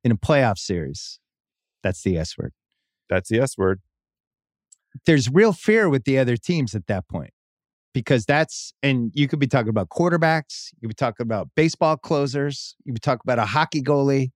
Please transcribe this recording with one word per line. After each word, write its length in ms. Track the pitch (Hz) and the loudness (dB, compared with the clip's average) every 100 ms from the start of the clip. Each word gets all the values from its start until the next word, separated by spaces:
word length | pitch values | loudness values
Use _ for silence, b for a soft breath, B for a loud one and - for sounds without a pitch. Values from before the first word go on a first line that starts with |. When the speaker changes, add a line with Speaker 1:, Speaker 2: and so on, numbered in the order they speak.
Speaker 1:
in 80 | 120 | 0
a 40 | 107 | 0
playoff 420 | - 147 120 98 | 2 2 2 0
series, 600 | - 87 69 - - - _ _ _ _ _ _ | -4 -4 -6 -10 -16 -20 _ _ _ _ _ _
that's 200 | 92 - | -6 -4
the 140 | 98 85 | -2 -2
S 200 | 80 - | -4 -8
word. 140 | 73 - _ _ _ _ - | -12 -14 _ _ _ _ -4
Speaker 2:
That's 200 | 95 - | -4 0
the 100 | 113 | 0
S 160 | 135 - | 0 0
word. 220 | 95 98 _ _ _ _ _ _ _ _ _ _ _ - - | -2 -2 _ _ _ _ _ _ _ _ _ _ _ -4 2
Speaker 1:
There's 220 | 151 120 | 4 4
real 240 | 160 220 | 4 4
fear 360 | 175 - 220 190 | 2 2 2 4
with 140 | 139 | 2
the 140 | 139 135 | 2 0
other 180 | 123 120 | 2 0
teams 380 | - 170 120 | -2 -2 -2
at 140 | 107 - | -4 -4
that 180 | 98 - | -6 -6
point, 220 | 85 - _ _ _ _ _ _ | -10 -10 _ _ _ _ _ _
because 300 | 127 - 127 | -6 0 2
that's, 500 | 107 147 160 - - - | 2 0 0 -6 -16 -4
and 300 | 139 127 117 | -2 0 -2
you 140 | 147 143 | -2 -2
could 100 | 151 | 0
be 80 | 131 | 0
talking 220 | 135 110 | 0 0
about 200 | 107 92 | -2 -2
quarterbacks, 840 | - 175 170 160 160 - - - | -2 0 2 2 0 -4 -14 -18
you 80 | - | -14
could 80 | 117 | -12
be 60 | |
talking 280 | - 123 - | -4 -4 -4
about 260 | 117 107 - | -4 -4 -2
baseball 420 | - 160 - 160 156 | 0 0 2 0 0
closers, 760 | - 151 143 139 143 139 - - | 0 0 0 -2 -4 -6 -14 -16
you 60 | - | -10
could 60 | 113 | -4
be 40 | |
talking 200 | 147 123 | -2 -2
about 140 | 131 120 | 0 0
a 80 | 104 | 0
hockey 360 | 147 160 151 | 0 0 -2
goalie, 400 | 135 143 139 139 | 0 2 2 2
you 60 | 131 | -2